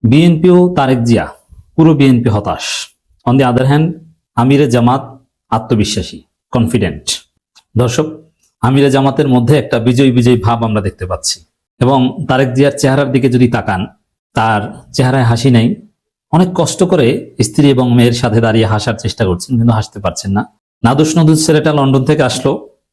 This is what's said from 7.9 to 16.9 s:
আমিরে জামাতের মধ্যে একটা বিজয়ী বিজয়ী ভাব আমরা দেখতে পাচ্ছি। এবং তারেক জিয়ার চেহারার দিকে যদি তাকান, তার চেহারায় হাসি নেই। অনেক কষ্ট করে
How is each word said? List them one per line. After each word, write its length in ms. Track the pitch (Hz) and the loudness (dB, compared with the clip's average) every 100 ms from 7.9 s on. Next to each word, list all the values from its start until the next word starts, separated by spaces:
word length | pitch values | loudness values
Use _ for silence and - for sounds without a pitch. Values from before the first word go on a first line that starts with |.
| - 156 156 _ _ _ _ | -2 -6 -6 _ _ _ _
আমিরে 300 | 117 135 139 | 0 2 2
জামাতের 380 | 135 135 131 139 | 2 0 0 0
মধ্যে 300 | 123 120 151 | 0 2 0
একটা 200 | - 123 | 0 -2
বিজয়ী 320 | 113 123 135 | 0 2 2
বিজয়ী 300 | 123 120 120 | 4 2 2
ভাব 240 | 101 117 | 0 -2
আমরা 160 | 113 107 | -2 -4
দেখতে 260 | 95 - 92 | -4 -8 -10
পাচ্ছি। 340 | - - - _ _ _ _ | -8 -6 -8 _ _ _ _
এবং 440 | 123 135 127 - 151 | 0 2 0 -4 -4
তারেক 240 | 131 135 | 0 0
জিয়ার 200 | 120 143 - | 2 0 0
চেহারার 340 | 139 135 139 | -2 0 0
দিকে 160 | 127 127 | 0 0
যদি 200 | 123 123 | 2 0
তাকান, 380 | 120 - 95 - _ _ _ _ | 0 -4 -6 -6 _ _ _ _
তার 500 | - 113 107 104 - - | -4 -2 -2 -4 -12 -14
চেহারায় 300 | - 127 131 | -4 0 0
হাসি 280 | 120 117 135 | 0 0 2
নেই। 240 | 120 110 - - _ _ _ _ | 2 2 -2 -12 _ _ _ _
অনেক 180 | 160 185 | 0 0
কষ্ট 280 | 185 - - | 0 -4 -2
করে 520 | 180 | 0